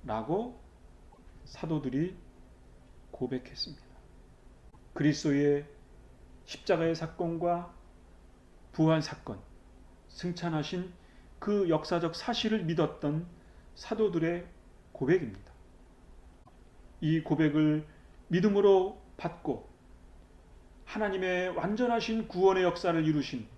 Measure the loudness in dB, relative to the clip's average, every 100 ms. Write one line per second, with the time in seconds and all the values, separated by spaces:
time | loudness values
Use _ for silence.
0 | -6 -6 -2 -4 -4 -12 -20 -20 -20 -20
1 | -20 -20 -20 -20 -20 -12 -4 -4 -2 -2
2 | -4 -6 -20 -20 -20 -20 -20 -20 -20 -20
3 | -20 -8 -6 -6 -8 -12 -12 -12 -20 -20
4 | -20 -20 -20 -20 -20 -20 -20 -20 -16 0
5 | 0 2 0 2 4 2 -2 -20 -20 -20
6 | -20 -20 -20 -20 -18 -14 -2 0 0 -2
7 | -6 -6 -4 -2 -2 -2 -6 -18 -20 -20
8 | -20 -20 -20 -20 -20 -20 -16 2 4 4
9 | 0 -10 -12 -12 -14 -20 -20 -20 -20 -20
10 | -20 -8 -8 -4 -4 -4 -4 -6 -6 -12
11 | -20 -20 -20 -10 -2 0 2 0 0 -2
12 | -2 -4 -4 -2 0 0 0 0 0 0
13 | -2 -2 -6 -16 -20 -20 -20 -18 -8 0
14 | 0 2 0 -2 -8 -20 -20 -20 -20 -6
15 | 2 2 2 -10 -18 -20 -20 -20 -20 -20
16 | -20 -20 -20 -20 -20 -20 -20 -20 -20 -4
17 | 0 0 2 2 4 4 4 2 -2 -18
18 | -20 -20 -2 2 2 4 6 6 4 -4
19 | -20 -10 -10 -6 -6 -6 -6 -20 -20 -20
20 | -20 -20 -20 -20 -20 -20 -20 -20 -12 -4
21 | -4 -2 -2 0 -2 -2 -4 0 0 0
22 | 0 -4 -4 4 6 6 4 2 0 2
23 | 4 2 0 -6 -10